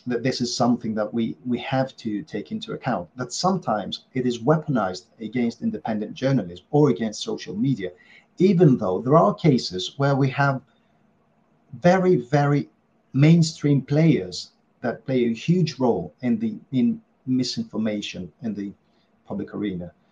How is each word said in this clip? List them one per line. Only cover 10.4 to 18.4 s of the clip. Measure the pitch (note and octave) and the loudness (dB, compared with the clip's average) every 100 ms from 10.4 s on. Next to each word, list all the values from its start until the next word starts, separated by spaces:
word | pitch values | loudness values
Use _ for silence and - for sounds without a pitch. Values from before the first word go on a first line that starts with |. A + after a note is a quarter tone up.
| C#3 C3 - _ _ _ _ _ _ _ _ _ _ A#2+ | 0 -2 -8 _ _ _ _ _ _ _ _ _ _ 0
very, | F3 F#3+ F#3 F3 | 2 4 4 2
very | - D3 C#3+ C#3+ - _ _ _ _ | 2 0 2 0 -2 _ _ _ _
mainstream | C3+ D3+ E3+ D#3+ - D3 C#3+ | 4 6 6 4 0 2 2
players | C3 D3 E3 A#2 F2+ F2+ - _ _ _ | 2 2 4 4 0 -10 -14 _ _ _
that | A#2+ - - | -6 -6 -2
play | B2+ A#2 | 0 0
a | |
huge | A#2 - F3+ E3+ - | -2 0 0 0 0
role | B2 F#2+ E2+ - | 0 0 -4 -8
in | B2+ A2 | -4 -2
the, | A2 G#2 - | -4 -6 -6
in | C3 A#2+ A2+ _ _ C3+ | 0 0 -2 _ _ -4
misinformation | B2+ B2 - A2+ G#2+ A2 G#2 G2+ - F2 - | -2 -2 -6 -8 -4 -4 -4 -8 -10 -12 -10